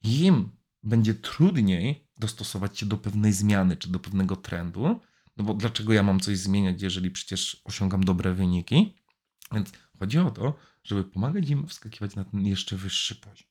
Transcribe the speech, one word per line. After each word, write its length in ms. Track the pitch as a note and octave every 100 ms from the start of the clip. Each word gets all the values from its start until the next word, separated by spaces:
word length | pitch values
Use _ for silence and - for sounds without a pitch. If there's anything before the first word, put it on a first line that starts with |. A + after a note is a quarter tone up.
Im 480 | A2 C3 F3+ D3+ F#2 - _ _
będzie 320 | A2 A#2 A2
trudniej 920 | A2 - - E3+ E3+ G2+ F2+ G#2+ D3 _ _
dostosować 600 | A2 - G#2 G2+ G2 -
się 80 | G#2+
do 100 | G#2
pewnej 360 | G#2+ G#2 G#2+
zmiany 440 | F#2+ G#2 G2+ F#2 -
czy 140 | -
do 80 | F#2
pewnego 380 | - G2 F#2+ F#2+
trendu, 640 | - F2 F2 F2+ C3+ A#3+ _ _ _ -
no 80 |
bo 100 | G#2
dlaczego 380 | G#2 A2 A2+ G#2+
ja 100 | G#2+
mam 180 | G2+ F#2+
coś 180 | F#2+ G2
zmieniać, 440 | F#2+ G2 F#2+ F2+
jeżeli 280 | G2 F2 F#2
przecież 520 | F#2 - F#2 - -
osiągam 400 | - - G2 F#2+
dobre 300 | F#2+ F2+ F#2
wyniki? 600 | F#2 F#2 F2+ F2 C3+ G#3+ - _ _ _ _ -
Więc 200 | A2 F#2+ - _ _
chodzi 200 | G2 C#3+
o 120 | F3
to, 260 | A2 B2+ D3 _ _
żeby 200 | - G2+
pomagać 440 | F#2+ F#2+ A#2 F#3+ D3+
im 180 | C#3+ D3+
wskakiwać 480 | - G#2+ - G2+
na 100 | G2
ten 220 | F#2+ G2+ G2
jeszcze 300 | F#2+ - G2
wyższy 400 | F#2+ - - -
poziom. 320 | - - _